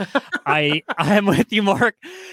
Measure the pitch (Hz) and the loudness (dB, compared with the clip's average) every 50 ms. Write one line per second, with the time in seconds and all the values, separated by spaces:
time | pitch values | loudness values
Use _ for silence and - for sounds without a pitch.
0 | 202 - - 277 - - - - - 143 143 151 151 147 147 160 - - 277 - | -8 -6 -4 -6 -6 -6 -8 -8 -4 -2 0 0 0 0 -2 -2 -4 -6 -4 -2
1 | 160 143 208 208 202 196 160 131 233 - - 208 208 196 180 127 240 226 - _ | 0 2 2 4 4 4 2 2 2 0 0 0 0 2 2 2 0 0 -2 _
2 | - 330 370 381 - - | -12 -20 -20 -20 -20 -20